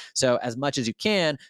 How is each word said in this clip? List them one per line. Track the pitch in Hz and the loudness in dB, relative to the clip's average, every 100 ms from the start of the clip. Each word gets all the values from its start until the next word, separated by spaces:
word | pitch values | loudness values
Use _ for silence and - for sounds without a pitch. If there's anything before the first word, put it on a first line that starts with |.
| - | -10
So | - 131 123 | 0 2 2
as | 123 117 | 0 -4
much | 143 139 | -4 -2
as | 117 | -4
you | |
can, | - 214 202 160 147 - | -2 0 2 2 -2 -8